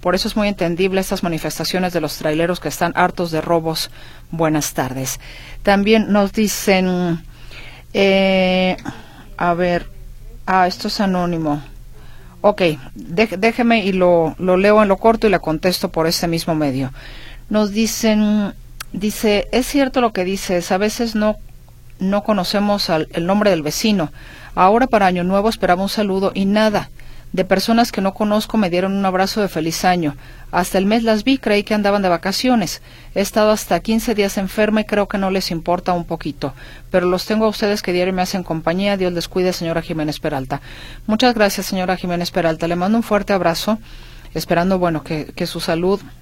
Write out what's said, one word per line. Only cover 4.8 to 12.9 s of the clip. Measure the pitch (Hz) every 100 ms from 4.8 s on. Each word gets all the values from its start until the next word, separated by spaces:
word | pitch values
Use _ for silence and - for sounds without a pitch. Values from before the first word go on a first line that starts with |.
| 131 127 131 - - - - -
También | - 196 202 220 214
nos | 202 202
dicen, | - 214 - - 190 185 180 180 170 - - - - - - -
eh, | 208 196 190 190 190 185 185 185 - - - - - - -
a | 175
ver, | 170 180 175 - - - - - - -
ah, | 185 180
esto | 185 208
es | -
anónimo. | 196 185 175 170 160 147 143 - - - - - - -
Ok, | 202 202 180 147 -